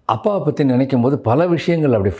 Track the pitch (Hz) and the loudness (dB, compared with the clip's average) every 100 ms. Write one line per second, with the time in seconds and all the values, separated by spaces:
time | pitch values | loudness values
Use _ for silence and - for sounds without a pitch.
0 | - - 220 202 151 147 139 127 135 123 | -4 -2 -2 -2 -2 0 0 0 0 0
1 | 123 143 110 131 180 170 - 165 147 113 | 0 0 0 0 2 0 0 0 2 2
2 | 98 | 0